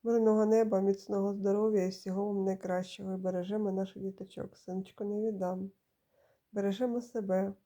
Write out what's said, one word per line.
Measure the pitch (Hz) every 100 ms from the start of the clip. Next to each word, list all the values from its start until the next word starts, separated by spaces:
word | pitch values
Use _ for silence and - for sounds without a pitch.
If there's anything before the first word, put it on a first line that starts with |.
Мирного | 226 233 220 214 214
неба, | 220 220 196
міцного | 196 196 - 202 196
здоров'я | 202 196 202 214 214
і | 185
всього | 185 - 185 202
вам | 202
найкращого. | 190 190 190 180 185 - 190
І | 190
бережемо | 185 180 180 214 208
наших | 190 190 196
діточок. | 196 190 196 - 190 -
Синочку | - 185 190 -
не | 202 208
віддам. | 220 202 180 185 196 _ _ _ _ _ _ _ _
Бережемо | 208 202 196 254 240
себе. | 240 233 190 185 196 196